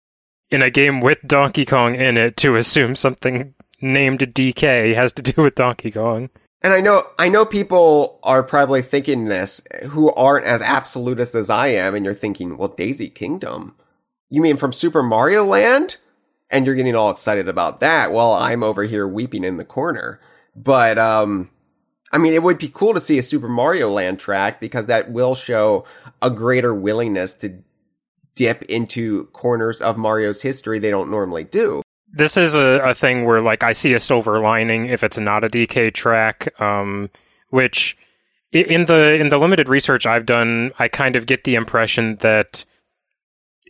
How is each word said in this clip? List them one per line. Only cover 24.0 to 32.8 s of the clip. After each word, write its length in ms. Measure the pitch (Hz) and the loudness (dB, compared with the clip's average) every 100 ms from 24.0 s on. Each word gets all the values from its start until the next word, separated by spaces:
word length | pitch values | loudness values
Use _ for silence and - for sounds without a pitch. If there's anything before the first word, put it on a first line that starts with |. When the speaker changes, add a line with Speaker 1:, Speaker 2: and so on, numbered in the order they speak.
| 92 95 | -4 -6
Speaker 2:
track, 420 | - 98 101 - | -4 -2 -2 -4
because 280 | 110 123 113 | -8 -6 -2
that 240 | 113 - | -2 -2
will 240 | 117 123 127 | -2 -2 -2
show 480 | - 113 107 98 - - - - | -2 0 2 0 -4 -20 -20 -4
a 80 | 127 | -4
greater 460 | 110 117 127 120 | -2 0 0 0
willingness 640 | 104 98 110 117 98 95 - | -2 -2 -2 -2 -4 -6 -8
to 260 | 104 92 _ _ _ _ _ _ _ | -12 -12 _ _ _ _ _ _ _
dip 280 | - 117 120 | -4 -2 -2
into 640 | - 113 113 123 113 101 - | -4 -4 -4 -6 -4 -4 -6
corners 540 | - 123 117 113 113 | -6 -4 -2 -2 -4
of 160 | 113 113 | -4 -2
Mario's 460 | 110 110 104 104 | -2 0 -2 -4
history 380 | 131 131 107 110 | -6 -6 -6 -4
they 100 | 104 | -2
don't 200 | 101 80 | -2 -4
normally 340 | 104 92 82 | -4 -6 -8
do. 380 | 80 196 220 73 - _ _ | -6 -2 -2 -4 -10 _ _
Speaker 1:
This 240 | 151 151 190 | -2 0 2
is 200 | 165 147 | 2 4
a, 240 | 135 135 | 4 4